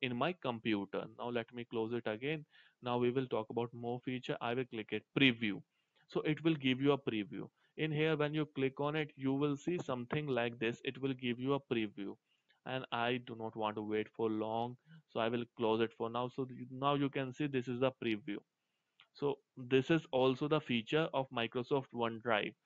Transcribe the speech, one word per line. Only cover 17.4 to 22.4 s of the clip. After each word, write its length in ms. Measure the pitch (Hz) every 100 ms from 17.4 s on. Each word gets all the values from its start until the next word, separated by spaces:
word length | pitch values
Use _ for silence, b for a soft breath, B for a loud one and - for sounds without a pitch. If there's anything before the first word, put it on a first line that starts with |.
| 151
this 220 | 131 123
is 120 | 120
the 100 | 131 -
preview. 320 | 117 107 - 104 - _ _ _ _ _ -
So 240 | - 143 - _ -
this 340 | 123 135 131
is 120 | 156 -
also 340 | 131 131 131 147
the 140 | 151
feature 480 | - 120 110 151 165
of 120 | 139 127
Microsoft 560 | 123 117 127 120 143 131
OneDrive. 580 | 117 117 113 120 107